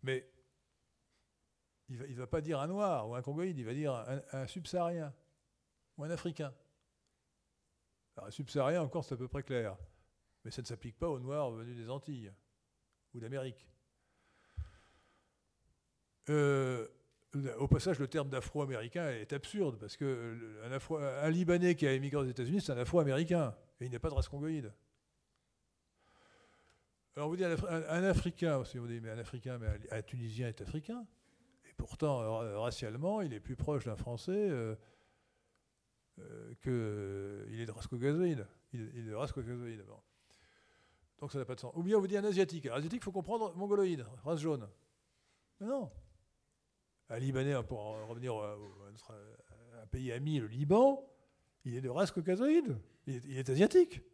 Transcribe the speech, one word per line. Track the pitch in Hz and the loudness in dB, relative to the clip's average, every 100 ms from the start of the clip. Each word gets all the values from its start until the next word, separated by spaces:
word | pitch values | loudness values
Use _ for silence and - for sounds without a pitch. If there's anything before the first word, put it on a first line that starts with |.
Mais | 135 131 - _ _ _ _ _ _ _ _ _ _ _ _ _ _ _ _ | 0 -2 -4 _ _ _ _ _ _ _ _ _ _ _ _ _ _ _ _
il | 123 | -12
va, | 135 | -10
il | |
va | 123 127 | -8 -2
pas | 165 | -2
dire | 151 151 | 0 0
un | 147 | 0
noir | 190 208 156 107 | 0 2 2 0
ou | 120 | -4
un | |
congoïde, | 127 147 180 160 | -4 -2 -2 -2
il | |
va | 110 | -2
dire | 131 151 | 0 0
un, | 127 110 135 - | 0 -2 -6 -4
un | 135 131 | -6 -6
subsaharien | - 160 180 170 170 151 127 _ _ _ _ _ _ _ - | -8 -4 0 0 0 -6 -10 _ _ _ _ _ _ _ -12
ou | |
un | 151 | -6
africain. | 165 175 151 147 123 _ _ _ _ _ _ _ _ _ _ _ _ _ _ _ - | -4 -4 -4 -8 -8 _ _ _ _ _ _ _ _ _ _ _ _ _ _ _ -14
Alors, | 98 | -14
un | |
subsaharien, | - 143 147 135 170 | -8 -4 2 4 4
encore, | 151 175 | 2 -2
c'est | 143 | -4
à | 123 | -6
peu | 123 | -4
près | 139 | -6
clair. | 131 127 110 92 - - _ _ _ _ | -2 -2 -2 -6 -14 -18 _ _ _ _
Mais | 110 | -12
ça | - | -10
ne | 123 | -8
s'applique | 120 123 107 | -8 -10 -4
pas | 170 | -2
aux | 143 | -2
noirs | 127 143 139 | -2 -2 -2
venus | 113 120 120 | -2 -8 -10
des | 113 | -8
Antilles | 135 143 139 104 95 _ _ _ _ _ _ _ | -8 -8 -10 -10 -16 _ _ _ _ _ _ _
ou | 123 | -12
d'Amérique. | 113 135 131 120 - _ _ _ _ _ _ _ _ - - - _ _ _ _ _ _ _ _ _ _ _ _ _ _ - | -8 -6 -6 -10 -20 _ _ _ _ _ _ _ _ -8 -8 -10 _ _ _ _ _ _ _ _ _ _ _ _ _ _ 0
Euh, | 151 143 139 131 123 110 - _ _ _ | 4 6 6 4 0 -4 -10 _ _ _
le, | 143 135 117 | -4 -2 0
au | 139 | 6
passage, | 160 185 151 | 6 6 0
le | 135 | 0
terme | 156 139 | -2 -2
d'afro-américain | 131 - 147 139 127 113 170 160 | -2 -4 -4 -2 -2 -4 -4 -2
est | 120 104 | -4 -4
absurde, | 143 - 214 175 113 | -6 -6 0 0 0
parce | 104 - | -10 -4
que | |
le, | 143 127 117 117 113 107 | -2 -2 -4 -8 -10 -10
un | 113 | -6
afro-, | 135 - 160 | -6 -4 -2
un | 143 131 151 | -2 0 2
Libanais | 165 175 175 180 | 4 6 6 6
qui | 170 147 | 6 6
a | |
émigré | 135 139 147 | 4 2 0
aux | 135 | 0
États-Unis, | 123 120 190 | 0 0 2
c'est | - | 2
un | 123 | 0
afro-américain, | 123 170 147 131 160 175 139 - - _ | 4 6 6 4 4 4 2 -2 -14 _
et | 127 | -6
il | |
n'est | 123 | -2
pas | 160 | 0
de | |
race | 139 - | 2 0
congoïde. | 143 151 160 113 104 _ _ _ _ _ _ _ _ _ _ _ _ _ _ - - _ _ _ _ _ _ _ - | 0 -4 -4 -4 -12 _ _ _ _ _ _ _ _ _ _ _ _ _ _ -20 -20 _ _ _ _ _ _ _ -4
Alors | 147 | -2
vous | 180 | 2
dites | 180 | 2
un | |
Afri-, | 165 185 | 2 2
un, | 165 156 | 0 0
un | 165 | 2
Africain, | 190 185 180 - 170 143 | 6 4 2 0 2 2
si | 123 127 | 0 -6
vous | 120 | -6
dites, | 117 | -6
mais | 113 | -6
un | 113 | -8
Africain, | 113 127 127 123 | -8 -8 -6 -4
mais | 110 | -2
un, | 107 104 110 | -2 -2 -6
un | |
Tunisien | 107 127 117 110 123 | -6 -6 -4 -2 -4
est | 107 | -4
africain, | 92 156 147 240 226 _ _ _ _ _ - | -6 -6 -6 -8 -8 _ _ _ _ _ -20
et | - | -10
pourtant, | - - 156 135 | -8 0 2 2
euh, | 110 110 113 104 | 2 0 0 0
racialement, | 117 113 117 113 165 214 | -2 -2 -4 -2 0 0
il | 180 | 0
est | 110 | -4
plus | - 127 | -6 -4
proche | - 147 | 0 0
d'un | 117 104 | 0 -4
Français, | - 120 - 190 208 | -4 -4 0 2 2
euh, | 139 113 110 - _ _ _ _ _ _ _ _ _ _ _ _ - | 2 0 -4 -10 _ _ _ _ _ _ _ _ _ _ _ _ -20
euh, | - 110 110 117 | -14 -12 -12 -8
que, | - | -2
euh, | 123 110 104 98 98 98 101 104 | 0 0 -2 -4 -4 -6 -8 -10
il | 110 | -8
est | 113 | -8
de | |
race | 107 - | -8 -8
caucasoïde. | 123 131 151 180 147 98 - _ | 0 2 4 2 0 -4 -14 _
Il, | 127 110 | -8 -8
il | 131 113 | -8 -6
est | |
de | |
race | 107 143 | -4 -4
caucasoïde, | - 117 123 120 113 | -4 -6 -6 -8 -10
bon. | 98 107 _ _ _ _ _ _ _ _ _ _ _ _ | -14 -20 _ _ _ _ _ _ _ _ _ _ _ _
Donc | 143 | -8
ça | 139 | -6
n'a | |
pas | 127 120 | -6 -8
de | |
sens. | 127 | -8
Ou | 165 | -4
bien | 175 214 | 4 6
on | |
vous | 190 | 6
dit | 202 | 2
un | |
Asiatique. | 208 185 190 165 143 | 2 4 4 2 -2
Alors, | 120 | -2
Asiatique, | 156 240 | -2 -4
il | |
faut | - | -4
comprendre | 190 160 226 214 170 | -4 -2 -2 -2 -2
mongoloïde, | 202 202 190 160 107 123 | 2 4 6 2 -4 -10
race | 139 165 | -2 0
jaune. | 156 147 104 - _ _ _ _ _ _ _ _ | 2 0 -4 -16 _ _ _ _ _ _ _ _
Mais | 202 | -4
non. | 269 208 - - - _ _ _ _ _ _ _ _ _ | -2 -4 -10 -20 -20 _ _ _ _ _ _ _ _ _
Un | 117 | -4
Libanais, | 135 131 135 139 | -2 0 2 0
pour | 113 123 | -2 -6
en | 104 110 107 | -6 -8 -8
revenir | 117 127 | -8 -4
au, | 110 | -4
au, | 107 104 104 95 | -4 -8 -12 -16
à | 101 | -20
notre, | 107 - | -20 -18
à | 110 104 113 - 110 117 117 | -18 -18 -20 -20 -20 -20 -20
un | 110 | -8
pays | 135 131 | -4 -2
ami, | 120 143 151 | -2 0 0
le | 107 | 0
Liban, | 117 147 196 269 277 - - _ _ _ _ | -2 6 8 8 6 -4 -20 _ _ _ _
il | 135 | -6
est | 120 | -4
de | 131 | -2
race | 127 196 | 0 0
caucasoïde. | - 165 185 262 320 277 123 - _ - | 0 0 2 6 6 4 -2 -6 _ -6
Il | 127 | -6
est, | 131 | -6
il | 131 | -4
est | 131 | 0
asiatique. | 135 202 370 349 - - | 6 8 10 8 4 -14